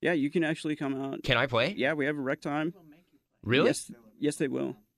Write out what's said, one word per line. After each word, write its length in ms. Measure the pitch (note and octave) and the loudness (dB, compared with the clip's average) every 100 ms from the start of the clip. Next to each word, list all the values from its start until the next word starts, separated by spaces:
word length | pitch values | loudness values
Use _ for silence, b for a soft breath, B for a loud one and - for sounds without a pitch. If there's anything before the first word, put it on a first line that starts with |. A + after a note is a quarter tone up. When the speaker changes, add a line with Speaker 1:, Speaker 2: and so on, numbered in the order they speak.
Speaker 1:
Yeah, 140 | D3 | 0
you 160 | E3+ C#3 | 0 0
can 120 | F3+ | 0
actually 340 | D#3+ D#3+ D#3 D3+ | 0 0 -2 -4
come 180 | C#3+ | -4
out. 280 | C3+ C3+ - | -4 -4 -6
Speaker 2:
Can 140 | - A#2+ | 0 2
I 100 | C3+ | 2
play? 280 | A#2+ C3 G#3 | 2 2 2
Speaker 1:
Yeah, 160 | B2+ | 0
we 140 | D#3 C#3 | 0 -2
have 100 | D3+ | -2
a 40 | |
rec 200 | C3 C3+ | -2 -4
time. 320 | D#3+ D3 D#3 F3+ D#3+ D3 _ _ _ _ | -2 -2 -2 -6 -20 -20 _ _ _ _
Speaker 2:
Really? 240 | - B2 G3 | 0 4 4
Speaker 1:
Yes, 240 | D4 - - - _ | 2 -6 -16 -20 _
yes, 180 | C#3+ D3 | -4 0
they 120 | D3 | -2
will. 280 | C3 C3+ - _ | -2 -4 -6 _